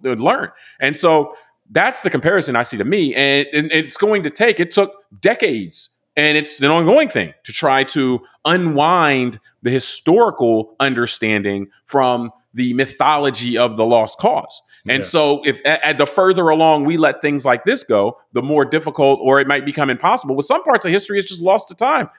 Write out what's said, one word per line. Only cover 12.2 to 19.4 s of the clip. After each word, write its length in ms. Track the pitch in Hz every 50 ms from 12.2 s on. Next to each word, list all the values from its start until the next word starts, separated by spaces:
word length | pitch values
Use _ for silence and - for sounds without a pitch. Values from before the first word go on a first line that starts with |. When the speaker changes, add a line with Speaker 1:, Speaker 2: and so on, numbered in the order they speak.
| 120 117 - _ _ _ -
Speaker 1:
the 200 | 120 127 123 123
mythology 840 | 123 135 131 - - 127 143 151 147 143 139 123 110 120 123 117 110
of 180 | 120 120 110
the 100 | 110 110
lost 320 | 117 120 113 110 107 - -
cause. 440 | - - - - - - - - - _ _ _ - 107
And 120 | 127 135
Speaker 2:
Yeah. 80 | 135 -
Speaker 1:
so 340 | - 165 151 147 147 143 -
if 160 | 147 127 - -
a, 260 | 139 160 151 - 151
a, 40 | 151
the 120 | 139 143
further 420 | 139 - - 185 185 190 180 175 160
along 360 | 160 156 160 160 156 151 139
we 120 | 151 170
let 260 | 165 160 143 131 -
things 220 | - 147 147 139 127
like 200 | 131 123 120 -
this 200 | 190 254 269 -
go, 340 | - 113 101 101 110 - _ _ _
the 100 | - 123
more 220 | 123 139 151 147 139
difficult, 560 | - 151 156 - 156 143 - 143 139 139 131
or 180 | - 131 135 139